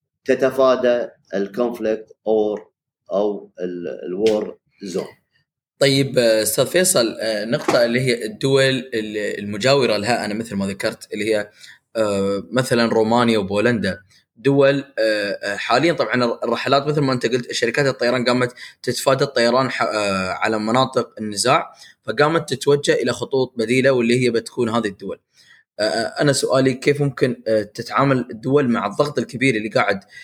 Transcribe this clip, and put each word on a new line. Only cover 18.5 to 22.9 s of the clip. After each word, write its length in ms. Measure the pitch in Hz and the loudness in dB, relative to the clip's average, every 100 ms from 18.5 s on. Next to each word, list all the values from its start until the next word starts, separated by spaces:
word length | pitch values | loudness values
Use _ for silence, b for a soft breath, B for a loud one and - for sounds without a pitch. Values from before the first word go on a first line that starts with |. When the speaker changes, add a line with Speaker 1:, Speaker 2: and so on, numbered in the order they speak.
| - B B | -4 B B
Speaker 2:
تتفادى 400 | - 120 - 135 | -6 -2 0 2
الطيران 460 | 139 - 117 123 131 | 0 2 2 2 0
ح-، 120 | - | 0
آه، 460 | 120 107 101 95 92 | -2 0 0 0 -2
على 300 | 90 107 110 | -2 -2 0
مناطق 540 | 107 123 131 127 113 - | 0 2 2 0 -4 -6
النزاع، 540 | 107 101 107 156 - B B B | -8 -2 0 0 0 B B B
فقامت 500 | - 110 147 165 160 | -6 0 2 2 -2
تتوجه 400 | 127 - 143 143 | -2 2 2 2